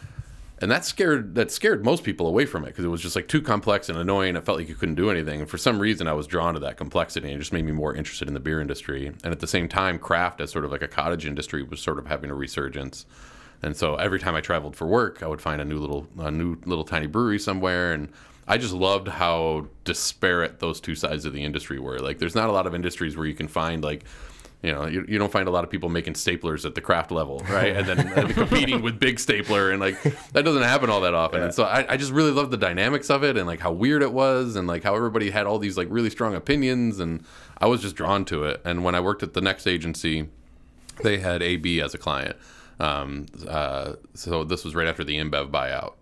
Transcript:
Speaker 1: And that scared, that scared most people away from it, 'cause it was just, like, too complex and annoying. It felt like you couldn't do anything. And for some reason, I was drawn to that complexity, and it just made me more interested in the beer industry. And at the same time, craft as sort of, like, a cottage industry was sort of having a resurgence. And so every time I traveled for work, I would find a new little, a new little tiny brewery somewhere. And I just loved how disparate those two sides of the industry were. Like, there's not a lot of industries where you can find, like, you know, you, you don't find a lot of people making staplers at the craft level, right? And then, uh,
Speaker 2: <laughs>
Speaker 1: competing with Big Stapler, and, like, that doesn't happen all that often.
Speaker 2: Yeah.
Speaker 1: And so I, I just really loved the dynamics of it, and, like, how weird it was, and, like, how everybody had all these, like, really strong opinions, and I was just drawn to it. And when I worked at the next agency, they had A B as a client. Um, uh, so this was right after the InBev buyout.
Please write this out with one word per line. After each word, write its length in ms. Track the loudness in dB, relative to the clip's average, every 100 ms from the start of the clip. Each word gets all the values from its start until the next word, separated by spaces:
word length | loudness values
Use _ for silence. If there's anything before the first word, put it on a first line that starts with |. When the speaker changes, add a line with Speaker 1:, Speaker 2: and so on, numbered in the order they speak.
| -16 -16 -16 -18 -18 -4
Speaker 1:
And 120 | 0
that 160 | 0 0
scared, 480 | 2 2 2 2
that 160 | 0 0
scared 340 | 2 2 4
most 180 | 4 2
people 240 | 0 0 2
away 200 | 4 2
from 180 | 0
it, 100 | -6
'cause 80 | -2
it 40 | -2
was 140 | 0
just, 120 | -2
like, 140 | -2 2
too 140 | 0
complex 480 | 2 2 2 0 0
and 80 | -2
annoying. 380 | 2 2 2 0
It 80 | 0
felt 100 | -2
like 140 | -2
you 40 |
couldn't 200 | -4 -2
do 160 | 2 2
anything. 300 | 2 0 -4
And 80 | -6
for 80 | 0
some 200 | 2 2
reason, 300 | 2 0 0
I 60 |
was 120 | -2 0
drawn 280 | 0 0
to 60 | 0
that 180 | -4 -6
complexity, 500 | -4 -2 -2 -4 -6
and 80 | -6
it 40 |
just 120 | -4
made 140 | -2 0
me 60 |
more 220 | 0 -2
interested 320 | -4 -6 -6 -6
in 60 |
the 80 | -4
beer 180 | -2 -2
industry. 500 | -2 -6 -6 -6 -6 -8
And 100 | -6
at 80 | -4
the 60 | -2
same 220 | 0 0
time, 300 | 2 2 0
craft 420 | 0 2 2 -2
as 100 | -6
sort 140 | -4
of, 80 | -4
like, 80 | -4
a 80 | -4
cottage 380 | -2 0 -2 -4
industry 360 | -6 -6 -6
was 180 | -6 -6
sort 180 | -4 -4
of 80 | -4
having 240 | -6 -4
a 40 |
resurgence. 680 | -6 -6 -4 -4 -6 -10 -12 -18 -20 -20 -20 -20 -8
And 140 | -6 -2
so 200 | 0 0
every 220 | 0 0
time 160 | 0
I 60 | -2
traveled 360 | 0 -2 -2 -6
for 100 | 0
work, 360 | 2 2 -2
I 40 | -6
would 160 | -6
find 180 | -4 -4
a 40 |
new 140 | -4 -4
little, 300 | -4 -6 -8 -8
a 120 | -4
new 260 | -2 -2 -4
little 200 | -4 -4
tiny 220 | -2 -4 0
brewery 320 | 0 2 2
somewhere. 540 | 0 0 0 2 0
And 160 | -2 -4 -12 -20 -16 0
I 80 | 0
just 160 | 0
loved 360 | 2 2 2 0
how 580 | 0 2 4 2 0 -4 -8
disparate 760 | -4 -2 -2 0 2 4 2 -2
those 200 | -4 -4
two 140 | -6
sides 320 | -4 -2 -2 -4
of 80 |
the 100 | -4
industry 340 | -4 -4 -6 -8
were. 200 | -6 -4
Like, 200 | -4 -2
there's 160 | 0
not 140 | 2 2
a 40 |
lot 140 | 2 2
of 80 |
industries 400 | -2 -4 -2 -4
where 120 | -2 -4
you 80 |
can 140 | -4 -4
find, 360 | -2 0 0
like, 200 | -2 -4 -10 -18 -18 -18 -20 -6
you 100 | -4
know, 140 | -2 -2
you, 180 | -4 -2
you 120 | 0
don't 120 | 2
find 160 | 2 2
a 20 |
lot 140 | 0
of 60 | 0
people 180 | -4 -2
making 240 | -2 -2
staplers 500 | -2 0 0 -2 -2
at 100 | -4
the 60 | -6
craft 320 | 2 2 2
level, 320 | -2 -2 -4 0
right? 260 | 2 2 2
And 100 | 2
then, 120 | 2 2
uh, 120 | 2 2
Speaker 2:
<laughs> 60 |
Speaker 1:
competing 480 | 2 2 4 2 2
with 160 | 0 2
Big 220 | 2 2
Stapler, 500 | 0 0 2 4 4
and, 100 | 4
like, 220 | 2 2 -2 -2 0
that 120 | 2
doesn't 180 | 4 4
happen 260 | 4 4 4
all 120 | 4
that 120 | 4
often. 240 | 4 2 2
Speaker 2:
Yeah. 40 | 0
Speaker 1:
And 80 |
so 100 | 2
I, 200 | 4 4 2
I 40 | 0
just 140 | 2
really 200 | 4 4
loved 180 | 4 2
the 60 | 2
dynamics 540 | 0 2 2 2 2
of 120 | 2
it, 140 | 4 2
and, 100 | 0
like, 140 | -2
how 100 | -2
weird 320 | 2 2 4
it 100 | 2
was, 440 | 4 4 4 0 -2
and, 100 | -2
like, 160 | 0
how 140 | 2 2
everybody 340 | 2 2 2
had 160 | 2 2
all 120 | 0
these, 180 | 0 0
like, 120 | 0
really 200 | 2 0
strong 240 | 0 0
opinions, 640 | 0 0 2 2 2 0 0
and 240 | -4 -4 -8 -20 -20 2
I 80 | 2
was 140 | 4
just 140 | 0 -4
drawn 280 | 2 2 2
to 180 | -2
it. 160 | -2 -2
And 180 | -2 0
when 120 | 2
I 60 | 2
worked 220 | 2 0
at 120 | -2
the 80 | 0
next 240 | 0 0 0
agency, 640 | 0 -2 -2 0 0 -4 -10 -20 -20 -20 -20 -20 -2
they 160 | 0 2
had 240 | 0 0
A 140 | 0 0
B 240 | 0 0
as 140 | 0
a 40 | -4
client. 380 | -4 -2 -4 -8 -14 -20 -20 -2
Um, 460 | 0 0 -2 -6 -10 -12 -6
uh, 460 | -2 -2 -2 -6 -8 -14
so 280 | -14 -4 -2
this 220 | -2 -4
was 100 | -2
right 140 | 0 0
after 160 | 0
the 120 | -2 -2
InBev 320 | 0 -2 0
buyout. 420 | -2 -2 -4 -6 -12